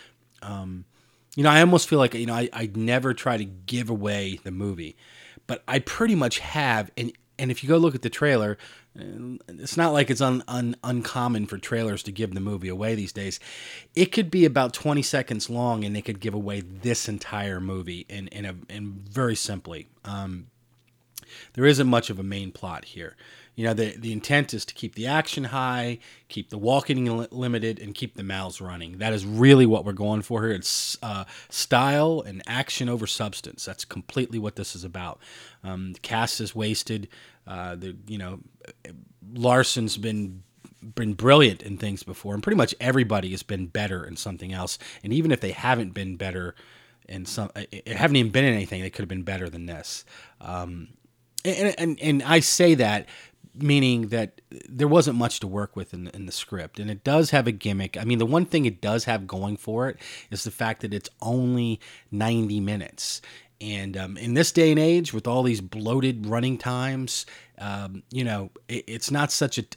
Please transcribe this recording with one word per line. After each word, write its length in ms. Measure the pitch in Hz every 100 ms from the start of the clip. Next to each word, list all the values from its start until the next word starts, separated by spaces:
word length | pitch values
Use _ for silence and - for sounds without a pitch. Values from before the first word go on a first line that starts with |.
| - _ _ _
Um, 440 | 104 101 92 90 - _ _ _ _ 139
you 80 |
know, 80 | 151
I 80 | 156
almost 300 | 175 175 -
feel 100 | 151
like, 160 | 123 117
you 100 | 117
know, 80 |
I, 160 | 117 120
I 200 | - 110
never 400 | 107 113 127 131
try 240 | 117 131 113
to 80 | 98
give 460 | 92 92 123 113
away 480 | 107 104 101 98 95
the 60 | 98
movie, 480 | 92 101 87 80 - - - - - -
but 160 | 127 -
I 120 | 135
pretty 360 | - - 226 180
much 240 | 123 -
have. 500 | - 151 135 110 101 -
And, 140 | 120 - _ -
and 140 | 131
if 120 | 120
you 60 | 131
go 80 | 165
look 180 | 165 131
at 60 |
the 80 | 117
trailer, 480 | - 147 123 104 101 - - _ -
uh, 380 | 101 120 123 127 -
it's 260 | 87 - 170
not 160 | 165
like 180 | 147 139
it's 120 | 120
un-, 220 | 131 127 -
un-, 300 | 123 120 117 123
uncommon 640 | 123 110 127 120 110 104
for 100 | 101
trailers 440 | - 117 113 101
to 100 | 104
give 200 | 98 107
the 60 | 95
movie 300 | 98 98 92
away 260 | 92 110 110
these 160 | 98
days. 300 | 104 98 - - - - - - 165
It 180 | 185
could 180 | 226 175
be 140 | 185 156
about 260 | 131 123
twenty 300 | - 151 147
seconds 480 | - 139 - 107 -
long, 340 | 120 123 113
and 120 | 104 104
they 80 |
could 160 | 107 98
give 160 | 110 104
away 260 | 101 101
this 480 | 90 95 120 117 -
entire 500 | 101 - 104 101 92
movie 460 | 95 95 87 87 -
in, 200 | 101 95
in 180 | 104 101
a, 100 | 90 -
in 340 | 104 104 98 101
very 260 | 113 123 107
simply. 540 | - 95 - 80 - _ 101
Um, 400 | 101 95 90 - _ _ _ _ _ _ - - - -
there 120 | - 143
isn't 220 | 139 131
much 240 | 117 -
of 80 | 95
a 40 |
main 280 | 98 98 95
plot 340 | - 92 80 -
here. 320 | - 80 _ - - - -
You 100 | 113
know, 80 |
the, 220 | 110 107 107
the 140 | 117
intent 420 | 107 - 143 135
is 120 | 110 -
to 80 |
keep 220 | - 113 -
the 100 | 120
action 380 | 151 151 -
high, 560 | 127 131 127 123 120 117 - - _
keep 220 | 101 -
the 80 | 104
walking 600 | 110 135 - 131 123 113
li-, 100 | 117
limited, 500 | 123 123 117 113 104
and 140 | 101
keep 220 | - 113 -
the 80 |
mouths 360 | 98 95 95 -
running. 380 | 92 87 82 92
That 160 | 110
is 140 | 107 101
really 400 | 110 135 135 120
what 180 | 107 98
we're 80 |
going 300 | 95 104 107
for 200 | - 113
here. 100 | 110
It's, 440 | 95 - - - -
uh, 220 | 113 98 - - -
style 760 | - - 123 135 147 156 160 -
and 160 | 92 -
action 420 | 120 - - 120
over 160 | 120 107
substance. 600 | - 104 - - - -
That's 200 | 92 -
completely 540 | 95 - 131 123 113
what 160 | 104 -
this 200 | 95 87
is 80 |
about. 360 | 87 92 90 - - - - -
Um, 300 | 95 92 92
the 60 | 87
cast 420 | - 113 117 -
is 140 | 104 113
wasted. 540 | 107 110 - 110 98 - - _ -
Uh, 300 | 92 90 87
the, 200 | 95 95 104
you 100 | 104
know, 220 | 92 95 - _ - - - 80 - _ 95
Larson's 640 | 120 123 127 - 123 110 101
been, 440 | 110 107 98 92 - _ - _
been 320 | 110 120 110
brilliant 480 | 98 120 147 127 90
in 160 | 104 95
things 240 | 104 95
before, 320 | - 90 101
and 80 | 104
pretty 160 | 202 208
much 160 | 117 -
everybody 500 | 123 135 110 104 92
has 120 | 95
been 240 | - 98 87
better 360 | 107 104 92
in 120 | 82 82
something 360 | 101 90 92
else. 280 | 92 90 - - -
And 100 | 101
even 180 | 135 160
if 100 | 131
they 100 | 98
haven't 420 | - 123 123 98
been 220 | 101 95 87
better 400 | 95 90 90 - - - _ _ -
in 200 | 95 92
some, 240 | - 101 -
uh, 100 | -
uh, 220 | 101 -
haven't 220 | 104 156 139
even 160 | 113
been 140 | 123 135
in 100 | 110
anything, 260 | 92 92
they 80 | 95
could 140 | -
have 60 | 92
been 120 | 95
better 260 | 90 95 87
than 200 | 85 85
this. 380 | 82 - - - - - _
Um, 460 | 92 90 87 87 78 _ _ _ _ - 185
and, 300 | 185 202 -
and, 220 | 170 143
and 220 | 151 139
I 160 | 143 165
say 340 | - - 175 143
that 320 | 107 104 - - - _ - 127
meaning 520 | 143 143 131 120 107
that 340 | 113 104 - _ - -
there 200 | 127 147
wasn't 280 | 165 151 120
much 240 | 117 -
to 60 | 98
work 300 | 98 101 98
with 180 | 87
in, 140 | 87 90
in 180 | 98 92
the 60 |
script, 480 | - - 95 78 -
and 100 | 107
it 140 | 101
does 260 | 135 156 151
have 160 | 147 120
a 60 |
gimmick. 460 | 104 107 98 95 -
I 60 |
mean, 140 | 113 120
the 80 | 117
one 200 | 160 180
thing 200 | 165 127
it 160 | 90
does 220 | 104 117
have 240 | 120 110 95
going 300 | 95 101 104
for 320 | - 113 107
it 80 | - - - -
is 120 | 101
the 60 | 110
fact 320 | - 113 110
that 120 | 107
it's 160 | 101 - -
only 580 | 113 127 123 123 117 110 - - -
ninety 500 | 101 113 117 107 104
minutes. 640 | 98 104 - - - - - - _ -
And, 340 | 107 104 98 95
um, 220 | 95 98
in 160 | 117
this 180 | 127 160
day 200 | 170 160
and 80 | 151
age, 340 | 160 175 160
with 140 | 110 120
all 160 | 127
these 180 | 127 107
bloated 640 | 92 110 107 131 131 117 107
running 320 | 117 131 123
times, 720 | 123 123 131 131 123 - - - - -
um, 420 | 101 101 98 95 -
you 120 | 127
know, 260 | 120 104 95 - -
it, 180 | 120 -
it's 240 | 113 -
not 200 | 143 147
such 280 | - 139 -
a, 60 | 101